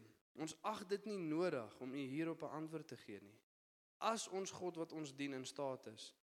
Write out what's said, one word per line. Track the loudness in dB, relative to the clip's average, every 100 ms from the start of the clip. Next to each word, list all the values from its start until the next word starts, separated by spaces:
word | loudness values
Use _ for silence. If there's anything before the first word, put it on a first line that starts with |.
| -10 -20 _
'Ons | -4 -4 0
ag | -2 0 0
dit | 0
nie | 0 0
nodig | 4 6 6 4 0 -4
om | -4
u | -2
hierop | 0 2 2 2
'n | -2 -2
antwoord | -2 -4 -6
te | -10
gee | -8 -8
nie. | -10 -18 _ _ _ _ _ 2
As | 4 4 2
ons | 0 0
God | -2 -2 0
wat | -2
ons | -2 -4 -2
dien | -2
in | -2
staat | -4 0 0 0 -6
is | -10 -12 -14 _